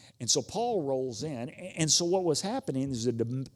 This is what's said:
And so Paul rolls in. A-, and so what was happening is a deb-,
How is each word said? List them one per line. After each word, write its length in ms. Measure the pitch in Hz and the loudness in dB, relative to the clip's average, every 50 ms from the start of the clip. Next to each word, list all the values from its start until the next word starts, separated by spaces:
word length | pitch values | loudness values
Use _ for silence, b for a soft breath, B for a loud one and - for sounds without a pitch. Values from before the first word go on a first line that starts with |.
| b b b _ | b b b _
And 100 | 123 113 | 0 2
so 140 | - 117 104 | 2 2 2
Paul 400 | - - 202 233 240 233 190 147 | -2 -4 -2 -2 0 0 0 0
rolls 400 | 139 135 131 131 131 113 101 139 | 0 0 0 0 -4 -4 -6 -6
in. 260 | 160 143 117 117 - | -6 -4 -6 -6 -8
A-, 240 | - - 180 185 - | -8 -12 -14 -10 0
and 120 | - 160 151 | 0 4 4
so 160 | - - 175 | 4 4 4
what 180 | 170 185 190 180 | 4 2 4 4
was 180 | 170 147 - | 4 2 2
happening 500 | - 196 233 269 - - 139 131 135 139 | 0 -2 -4 -4 -4 -2 -2 -2 -2 -2
is 160 | 131 113 113 | -2 0 0
a 40 | 123 | 0
deb-, 380 | 117 113 117 117 127 131 135 - - | 2 2 0 -2 -2 -4 -6 -6 -8